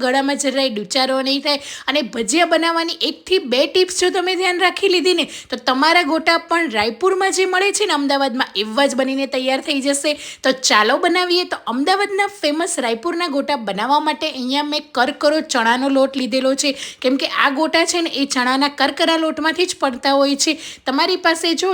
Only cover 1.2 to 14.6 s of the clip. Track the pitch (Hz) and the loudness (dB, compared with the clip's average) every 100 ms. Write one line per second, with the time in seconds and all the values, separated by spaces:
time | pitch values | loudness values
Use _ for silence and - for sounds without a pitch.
1.2 | 262 277 294 285 - - - 285 220 240 | 0 -2 -2 -4 -6 -8 -2 -2 -2 -4
2.2 | 214 320 339 330 330 330 330 - 277 311 | 0 2 2 2 2 0 -2 -4 -6 -6
3.2 | - 370 247 247 330 370 370 - 359 359 | -2 -2 2 0 2 2 2 2 0 0
4.2 | 359 359 370 359 359 349 392 359 370 349 | -2 0 0 2 0 2 2 2 2 2
5.2 | 277 - - 247 - 262 311 349 294 320 | -2 -8 -10 -4 -2 2 4 4 2 0
6.2 | 320 330 330 339 320 214 226 220 370 381 | 0 -2 0 -2 0 0 -2 0 0 2
7.2 | 392 370 381 370 403 392 415 302 277 277 | 0 0 0 2 0 0 0 0 0 0
8.2 | 269 247 - 190 214 220 277 254 262 269 | 0 0 -2 -4 -2 2 2 2 -2 -2
9.2 | 269 262 254 262 330 277 277 277 302 294 | -4 -4 -2 -2 -2 -2 -2 0 -2 -4
10.2 | - - 269 262 285 220 214 285 349 359 | -8 -4 -2 0 2 4 4 2 2 2
11.2 | 359 349 359 - - 240 320 392 403 392 | 2 0 -2 -6 -4 -2 0 0 0 -2
12.2 | 403 - 302 302 359 311 240 226 339 339 | -2 -2 -2 -2 -2 -2 -2 -2 -4 -4
13.2 | 349 277 294 285 208 190 247 294 311 294 | -2 -2 -2 -2 -4 -4 2 2 2 -2
14.2 | 311 262 247 277 | -4 -4 -2 -2